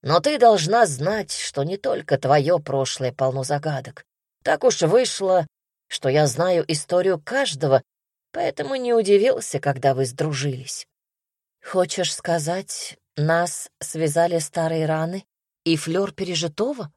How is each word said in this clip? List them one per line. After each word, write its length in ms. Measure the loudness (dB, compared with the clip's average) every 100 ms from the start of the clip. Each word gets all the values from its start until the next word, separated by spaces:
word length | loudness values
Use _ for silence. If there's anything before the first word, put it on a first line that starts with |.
«Но 200 | 2 2
ты 180 | 2 6
должна 460 | 6 6 2 4 4
знать, 480 | 2 -2 -2 -6
что 300 | -8 -8 -4
не 120 | -4 -4
только 420 | -4 -6 -2 -2
твое 420 | 4 2 4 0
прошлое 520 | 0 -2 -2 -4 -6
полно 320 | -2 -2 -2
загадок. 640 | -4 -4 -4 -6 -8 -18 _ _ _ _
Так 200 | -2 2
уж 180 | 2 2
вышло, 640 | 4 4 2 -2 2 2 2 _ _ _ _
что 200 | -4 0
я 180 | 2 2
знаю 380 | 2 0 0 0
историю 520 | -4 0 0 2 0
каждого, 640 | -2 -4 -2 -2 2 2 2 _ _ _ _
поэтому 440 | -4 -4 -4 -6 -4
не 180 | 0
удивился, 680 | 2 4 4 4 0 -2 -4
когда 340 | -2 0 2
вы 120 | 2 -2
сдружились». 840 | -2 -4 -2 -4 -6 -10 -14 -14 _ _ _ _ _ _ _
«Хочешь 540 | -6 0 0 0 -4 -4
сказать, 840 | -2 -2 0 -4 -6 -12 -12 -16 _ -4
нас 520 | 0 2 0 -6 -14 _
связали 580 | -12 -2 0 2 2 0
старые 460 | -4 -4 -2 -2 -2
раны 400 | -2 -4 -6 -12 _ _ _ -2
и 100 | -2
флер 380 | 0 -2 -2
пережитого?» 800 | -4 -6 -4 -4 -4 -4 -4 -10